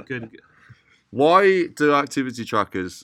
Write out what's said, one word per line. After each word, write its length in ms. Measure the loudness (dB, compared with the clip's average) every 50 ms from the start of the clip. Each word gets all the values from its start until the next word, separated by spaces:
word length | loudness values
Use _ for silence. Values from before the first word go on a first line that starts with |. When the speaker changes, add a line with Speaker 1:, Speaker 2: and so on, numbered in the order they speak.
| -10
Speaker 1:
good. 320 | -10 -10 -10 -10 -14 -18 -20 _ _ _ _ _ -20 -20 _ _ _ _ _ _ _
Speaker 2:
Why 580 | -2 0 2 4 4 4 4 4 2 2 0
do 260 | -4 -2 0 2 2 2
activity 520 | 2 0 -2 -4 -4 -4 -4 -6 -8 -8
trackers 580 | -4 -2 -2 -2 -2 -4 -6 -8 -8 -10 -14